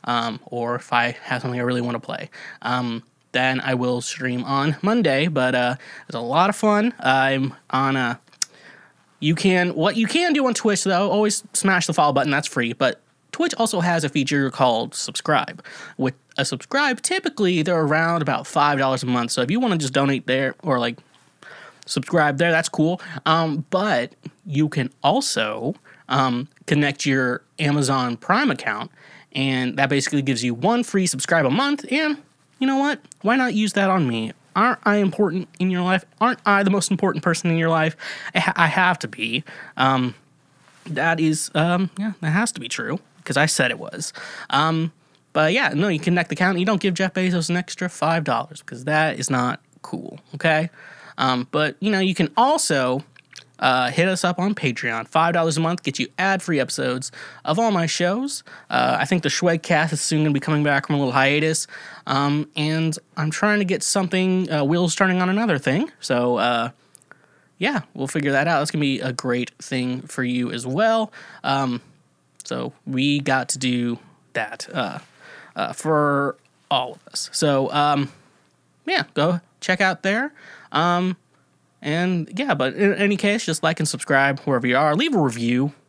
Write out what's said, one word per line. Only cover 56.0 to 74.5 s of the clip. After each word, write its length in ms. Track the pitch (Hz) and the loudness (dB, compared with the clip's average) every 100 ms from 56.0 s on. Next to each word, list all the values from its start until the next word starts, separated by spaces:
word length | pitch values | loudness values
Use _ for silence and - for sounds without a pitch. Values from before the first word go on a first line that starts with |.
you 80 | 123 - | -6 -2
ad-free 400 | 190 190 - 151 | -2 0 0 0
episodes 540 | 123 - 131 127 - - - - | 0 -2 -2 -4 -8 -14 -20 -10
of 140 | - 160 | -4 0
all 120 | 226 | 2
my 140 | 196 | 2
shows. 580 | 165 - 175 214 277 - - - - | 0 0 0 0 -4 -8 -12 -20 -4
Uh, 260 | 123 123 123 | 0 2 2
I 60 | |
think 180 | - 180 | 2 0
the 60 | 151 | 0
Schwegcast 640 | - 175 165 - 160 160 | 0 0 0 2 2 2
is 80 | 156 | -2
soon 220 | - 156 | 0 2
gonna 100 | 151 | 2
be 80 | 143 | 2
coming 220 | 139 151 | 0 2
back 240 | 147 139 - | 2 0 0
from 80 | |
a 40 | 143 | 0
little 140 | 135 | 2
hiatus. 540 | 131 135 147 156 156 - - - - - | 2 2 2 0 -2 -6 -14 -18 -14 -2
Um, 420 | 139 143 147 151 - | 0 2 0 -2 -4
and 420 | 151 160 160 156 _ - | -2 0 -2 -4 _ -6
I'm 120 | 156 | -4
trying 280 | 156 208 208 | 0 0 2
to 80 | 185 | 0
get 160 | 185 | -2
something, 680 | - 202 185 185 185 185 185 | -2 -2 0 0 2 2 0
uh, 140 | 156 | 0
wheels 300 | 139 170 175 | 2 2 2
turning 260 | - 190 185 | 2 2 2
on 80 | 180 | 2
another 300 | 196 226 143 | 2 2 0
thing. 340 | - 147 311 _ | 0 0 -2 _
So, 380 | - 123 123 120 | -2 0 2 2
uh, 320 | 120 120 117 - _ - _ - _ _ _ _ | 2 0 -2 -8 _ -20 _ -20 _ _ _ _
yeah, 220 | 202 254 - | -2 -2 -6
we'll 140 | - 135 | -8 -4
figure 260 | 156 143 | -2 0
that 160 | 139 160 | 2 2
out. 120 | 156 | 0
That's 100 | 151 | 0
gonna 100 | 160 | 0
be 200 | 143 135 | 0 -2
a 120 | 131 | -4
great 380 | 120 131 123 120 _ | -4 -2 -2 -4 _
thing 400 | - 131 127 127 | -6 -4 -4 -6
for 220 | - - | -8 -6
you 260 | 123 123 123 | -2 -2 -2
as 160 | 117 127 | -6 -4
well. 460 | 143 220 226 214 - - - | 0 2 2 -2 -8 -20 -8
Um, 380 | 135 139 135 120 - _ _ _ _ _ | -2 0 0 -4 -10 _ _ _ _ _
so 300 | - 123 127 - - | -10 -8 -8 -12 -6
we 340 | 131 139 143 | -2 0 0
got 300 | 139 131 123 | 0 -2 -2
to 80 | 131 | -4
do 400 | 127 123 120 117 - _ _ | -2 0 -2 -4 -12 _ _
that, 360 | 120 110 | -6 -6